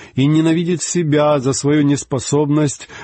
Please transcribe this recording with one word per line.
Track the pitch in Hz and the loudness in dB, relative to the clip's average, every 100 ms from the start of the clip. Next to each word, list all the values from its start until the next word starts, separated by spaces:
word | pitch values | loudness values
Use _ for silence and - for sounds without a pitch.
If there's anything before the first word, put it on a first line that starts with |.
| - | -8
и | - 139 | 0 2
ненавидит | 156 160 160 170 175 | 2 2 0 -2 -4
себя | - 175 156 147 147 147 | -4 -2 0 2 2 2
за | 127 | 0
свою | 127 139 151 | -2 0 2
неспособность | 143 143 - 131 - 143 147 151 147 - - - | 2 0 -2 -6 -2 0 0 0 0 -4 -14 -20